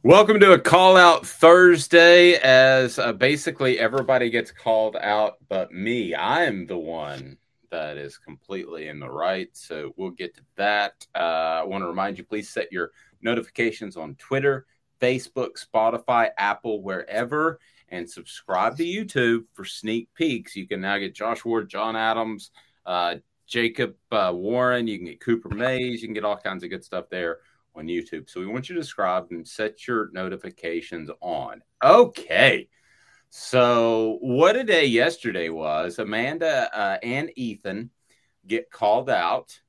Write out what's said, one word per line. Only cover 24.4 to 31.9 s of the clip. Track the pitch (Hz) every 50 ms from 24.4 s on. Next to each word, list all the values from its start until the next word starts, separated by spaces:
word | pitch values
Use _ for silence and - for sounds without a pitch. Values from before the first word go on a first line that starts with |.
| 92 104 120 123 127 127 123 123 117
You | 113 104
can | 92 90
get | 82 71 _
Cooper | - 120 117 113 - 92
Mays. | 101 104 120 131 131 127 127 127 120 113
You | 113 110
can | 107
get | 107 104
all | 104 104
kinds | 101 - 104 95 92 90
of | 82
good | 92 92 -
stuff | _ - 90 85 _
there | 92 92 87 82 80 - _ _ _ _ _ _ _
on | 80 78
YouTube. | 82 87 85 82 - 82 78 71 _
So | - 90
we | 92
want | 98 110 127 131 -
you | 180
to | 170 151
subscribe | - - - 101 92 90 92 90 _
and | 87 85 80
set | - - - 107 107 - _ -
your | - 120 110 107 -
notifications | - 92 95 92 95 95 - 92 - _ - 85 85 85 80 - 87 82 78 71 - _
on. | - 90 82 71 64 57 - - _ _ _ _ 123
Okay. | 143